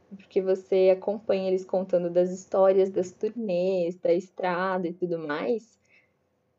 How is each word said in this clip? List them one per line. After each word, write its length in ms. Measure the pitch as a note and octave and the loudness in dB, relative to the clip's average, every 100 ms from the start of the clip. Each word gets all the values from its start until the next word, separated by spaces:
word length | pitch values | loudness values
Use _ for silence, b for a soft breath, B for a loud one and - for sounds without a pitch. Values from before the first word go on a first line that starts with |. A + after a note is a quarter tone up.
| _ | _
Porque 300 | G3 - G3+ | -20 -6 -2
você 500 | F#3+ F#3+ - F#3+ F#3 | 0 -2 0 4 4
acompanha 580 | F#3 F#3+ G3+ - G3 F#3+ | 4 0 -6 -2 -2 0
eles 160 | F#3 | -2
contando 440 | F#3 F#3+ F#3+ F3+ F3 | -2 -4 0 0 2
das 220 | F3 F3+ | 2 0
histórias 600 | F#3 - G3+ F#3+ F#3+ F#3+ | -2 -4 4 4 4 2
das 200 | G3 F3+ | 0 -6
turnês, 880 | - G#3+ A#3 A3 F3 F#3 F#3+ E3+ F3+ | -6 -8 -6 -4 -2 0 0 -2 -4
da 160 | F3 | 0
estrada 720 | E3+ F#3+ - F#3 F3 F#3+ F#3 E3+ | 0 -2 -6 -4 -2 -2 -2 -4
e 60 | |
tudo 260 | F3 F3 E3 | -6 -6 -6
mais. 560 | D#3 D3+ A3 A3+ - _ b b b _ _ _ _ | -4 -6 -4 -4 -6 _ b b b _ _ _ _